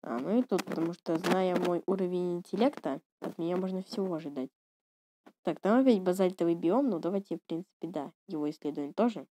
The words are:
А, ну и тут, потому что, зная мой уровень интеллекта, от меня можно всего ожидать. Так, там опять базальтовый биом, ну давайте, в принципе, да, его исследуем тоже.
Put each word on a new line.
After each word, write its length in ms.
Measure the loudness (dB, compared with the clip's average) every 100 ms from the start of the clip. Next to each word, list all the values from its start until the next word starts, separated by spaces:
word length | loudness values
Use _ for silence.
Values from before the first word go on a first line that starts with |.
А, 140 | -6 -6
ну 200 | 0 0
и 40 |
тут, 220 | 2 -2
потому 280 | -2 -2 -2
что, 240 | -2 -2 -2
зная 380 | 2 2 4 2
мой 260 | 2 0 0
уровень 500 | 0 0 0 0 -2
интеллекта, 640 | -4 2 2 2 -6 -6 _ _
от 160 | -10 -6
меня 180 | -2 -2
можно 260 | -2 -4
всего 320 | -6 -4 -2
ожидать. 360 | -4 -6 -8 -8 _ _ _ _ _ _ _ -20 _
Так, 160 | -6 -2
там 200 | 2 4
опять 220 | 6 4
базальтовый 520 | 4 2 2 2 0 2
биом, 340 | 2 2 2
ну 80 | 0
давайте, 360 | -2 -2 -4 -10
в 60 |
принципе, 440 | _ -8 -8 _ -8
да, 240 | -8 -8 _ -10
его 200 | -4 -4
исследуем 440 | -4 -6 -6 -6
тоже. 320 | 0 0 0 -14